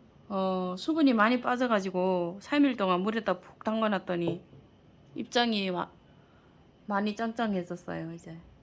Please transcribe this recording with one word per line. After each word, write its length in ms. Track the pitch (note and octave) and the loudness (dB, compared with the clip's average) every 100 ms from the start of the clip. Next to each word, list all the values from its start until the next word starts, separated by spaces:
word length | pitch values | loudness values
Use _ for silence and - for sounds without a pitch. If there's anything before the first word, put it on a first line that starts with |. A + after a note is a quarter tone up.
| - - - | -20 -20 -8
어, 460 | G3 F#3+ F#3 F3+ F#3 | -2 0 0 -2 -4
수분이 340 | - D#4+ C#4 | -2 4 4
많이 260 | A3+ G#3+ B3 | 6 4 2
빠져가지고 1000 | B3+ B3 B3 G#3+ F#3+ F#3 F#3 F3+ F3 G3 | 0 0 2 2 0 0 2 2 -2 -6
삼 240 | - D4 | -2 4
일 120 | C#4+ A3+ | 4 4
동안 240 | F#3+ F3+ | 2 2
물에다 400 | G3+ A3 G#3+ F#3 | 0 0 -2 -2
푹 240 | - - | -6 -8
담가놨더니 760 | - A3 G#3+ F#3+ F#3 F3 E3+ E3+ - - - - - - - - | -4 0 0 0 -2 -2 -2 -4 -10 -20 -20 -20 -20 -20 -16 -12
입장이 540 | A3+ A#3+ A#3+ G#3+ F#3+ | -2 0 2 0 0
와-, 200 | F3+ - - - - - - - - - _ - | -2 -6 -10 -20 -20 -20 -20 -20 -20 -20 _ -4
많이 300 | G3+ G#3 G#3 | -2 -2 -2
짱짱해졌어요, 960 | A3+ A3+ A3+ F#3+ F3 F3 - E3 E3 | -4 -2 -2 -2 -4 -8 -8 -8 -8
이제. 240 | E3 E3 E3 - - | -12 -16 -18 -20 -20